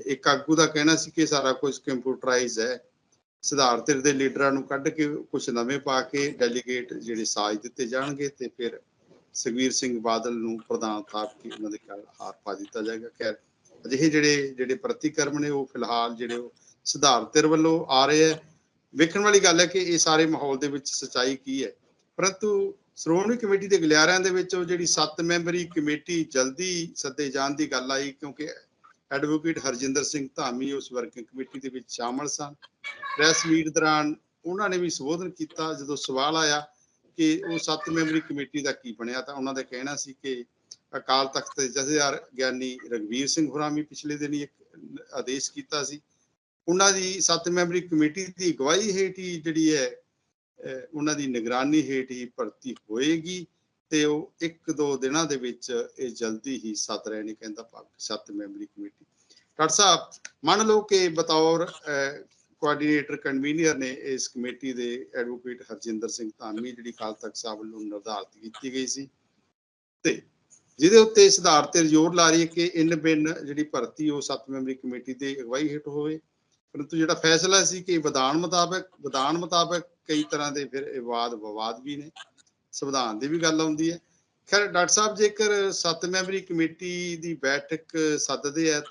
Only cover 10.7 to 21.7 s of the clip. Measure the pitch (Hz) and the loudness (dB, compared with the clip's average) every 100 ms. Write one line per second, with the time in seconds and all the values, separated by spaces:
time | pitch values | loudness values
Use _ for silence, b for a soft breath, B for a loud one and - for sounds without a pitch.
10.7 | 117 110 107 104 107 107 - 113 110 107 | -4 -2 -4 -6 -6 -6 -10 -16 -10 -10
11.7 | 107 - 101 107 - 101 - 104 98 101 | -10 -12 -18 -18 -16 -16 -12 -10 -10 -8
12.7 | 113 110 113 117 - 113 107 _ _ _ | -8 -6 -8 -10 -6 -6 -6 _ _ _
13.7 | - 117 131 160 151 147 143 139 127 127 | -18 -6 2 4 4 4 4 0 -4 -4
14.7 | 127 123 117 151 151 143 147 147 143 135 | -2 -4 -4 -4 -2 -2 0 -2 -2 -4
15.7 | 127 113 117 117 117 120 120 120 - b | -6 -2 0 0 -2 -6 -6 -8 -16 b
16.7 | _ - 143 139 120 - 151 151 160 160 | _ -6 2 4 4 4 4 4 4 4
17.7 | 165 - 131 139 151 160 151 - _ _ | 2 2 4 6 6 4 2 -8 _ _
18.7 | _ _ 135 165 202 208 202 185 165 175 | _ _ 2 2 4 6 8 8 6 4
19.7 | 190 175 170 165 156 160 147 139 135 143 | 2 0 2 4 4 4 2 -2 -2 -2
20.7 | 139 - - 135 131 127 135 135 135 107 | -4 -6 -8 -4 -2 0 -2 -6 -6 -6